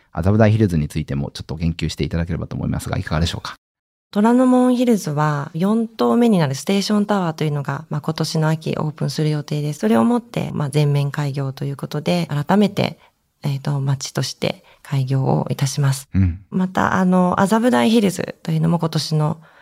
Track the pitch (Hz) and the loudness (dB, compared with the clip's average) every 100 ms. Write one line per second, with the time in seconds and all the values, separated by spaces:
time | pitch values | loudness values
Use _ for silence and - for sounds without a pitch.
0 | _ - 90 107 107 107 107 82 73 80 | _ -4 2 4 4 4 2 2 -2 -4
1 | 73 69 69 - - 78 85 82 80 - | -4 -4 -6 -8 -10 -4 -2 -2 -4 -4
2 | 76 85 85 80 76 - 76 - - 92 | -4 -2 -4 -4 -6 -6 -4 -4 -4 -6
3 | - 78 85 - - - _ _ _ _ | -2 -2 -2 -4 -12 -16 _ _ _ _
4 | _ 202 220 247 254 254 254 247 247 214 | _ 0 4 4 4 4 4 2 2 0
5 | 165 147 151 143 147 160 190 226 226 - | 0 -2 0 -2 -4 -2 0 0 -2 -2
6 | 240 233 240 190 143 135 - 196 190 208 | 0 4 4 4 2 -2 -2 -2 0 0
7 | 208 202 175 156 156 147 143 143 160 151 | 2 0 -2 -2 -2 -2 -4 -6 -6 -6
8 | - 160 160 160 156 160 151 - 156 147 | -4 -4 -2 0 0 0 -2 -4 -4 -4
9 | 147 147 151 151 143 147 147 147 214 226 | -4 -2 0 -2 -4 -4 -4 -2 2 2
10 | 226 240 240 - - - 143 151 147 143 | 4 0 -2 -6 -4 -4 -2 0 2 2
11 | 143 143 147 139 135 135 139 139 - 151 | -2 -2 -4 -4 -6 -6 -8 -8 -8 -6
12 | 156 180 165 147 147 196 196 202 - - | -2 -2 -2 -4 0 2 2 2 -4 -4
13 | _ _ _ _ 147 139 147 143 135 135 | _ _ _ _ -4 -2 -2 -2 0 -2
14 | - - 131 - - - _ _ - 139 | -4 -4 -4 -4 -6 -6 _ _ -6 -2
15 | 131 135 131 151 - 131 135 147 139 135 | 0 0 0 0 0 -2 -2 0 0 0
16 | - 92 92 85 - 185 185 185 - 190 | -2 2 2 0 -6 -2 -2 0 0 2
17 | 185 185 180 - 190 226 247 240 233 233 | 4 4 4 2 2 4 4 4 4 4
18 | 202 185 - - - 160 160 170 170 160 | 2 0 -6 -8 -4 0 2 2 0 -2
19 | - 156 151 160 - _ | -2 0 0 -2 -10 _